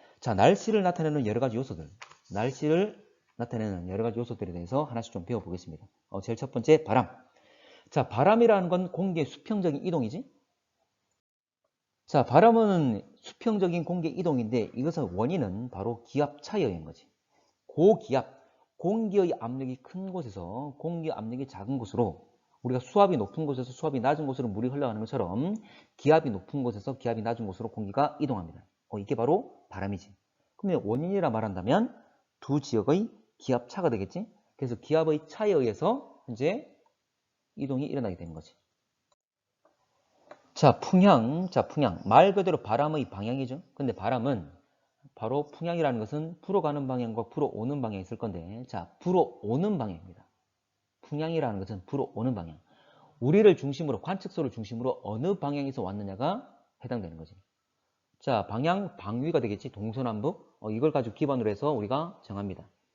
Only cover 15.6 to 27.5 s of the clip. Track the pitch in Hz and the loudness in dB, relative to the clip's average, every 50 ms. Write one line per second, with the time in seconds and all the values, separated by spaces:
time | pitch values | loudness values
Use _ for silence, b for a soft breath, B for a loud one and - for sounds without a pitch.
15.6 | 123 123 - 92 101 117 117 117 - - - 135 147 143 - - - - 214 208 | -8 -8 -8 -6 -6 -6 -6 -6 -10 -6 -2 0 0 0 -2 -10 -14 -6 -2 0
16.6 | 160 113 90 82 78 80 82 - _ _ _ _ _ _ _ _ _ _ _ _ | 0 0 -2 -4 -10 -14 -16 -20 _ _ _ _ _ _ _ _ _ _ _ _
17.6 | _ - - 143 165 202 220 - - - 127 131 - - - b b b b b | _ -8 0 6 6 6 6 6 2 0 0 0 0 -2 -10 b b b b b
18.6 | b b _ _ - 175 208 226 226 208 180 202 185 170 - - 113 117 127 131 | b b _ _ -2 -2 0 0 -2 2 2 4 4 4 0 -2 -4 -6 -6 -6
19.6 | 135 127 127 127 - - - 180 190 190 180 180 151 113 95 101 87 85 101 123 | -6 -6 -8 -10 -12 -14 -12 -10 -10 -8 -6 -6 -8 -8 -8 -10 -10 -8 -8 -10
20.6 | 143 147 135 - - 165 175 170 160 156 - - 110 113 120 131 139 135 - 104 | -10 -10 -12 -8 -6 -6 -6 -4 -4 -6 -6 -6 -6 -6 -6 -6 -8 -8 -10 -10
21.6 | 98 107 139 131 117 - - 113 120 98 - - - _ _ _ _ _ _ _ | -6 -4 -4 -4 -4 -4 0 0 0 0 -2 -6 -14 _ _ _ _ _ _ _
22.6 | - 123 127 127 - - - 208 202 190 175 123 101 95 - 160 160 143 135 127 | -4 -2 -2 -2 -4 2 6 6 6 6 6 2 0 -2 -4 -4 -4 -2 -4 -4
23.6 | 123 123 127 - - 156 139 127 110 131 151 151 156 135 127 - 123 113 95 104 | -6 -8 -10 -6 -4 -2 -2 0 2 2 2 2 -2 -4 -4 -4 -4 -4 -2 -2
24.6 | 117 127 135 143 143 123 110 107 113 - - 127 101 85 92 117 147 185 214 220 | -2 -2 -2 -2 -2 -2 -2 -4 -6 -4 -2 -2 -2 -2 -2 -2 -2 -2 -4 -6
25.6 | B B B B B B B - - 139 156 160 156 135 104 92 - - - 143 | B B B B B B B -2 4 6 6 6 4 2 -4 -6 -8 -8 -6 -4
26.6 | 127 123 107 104 - 139 127 131 - 120 117 113 104 117 120 117 113 98 | -2 -2 -4 -4 -8 -10 -10 -4 -4 -4 -2 -2 -2 -4 -4 -4 -4 -8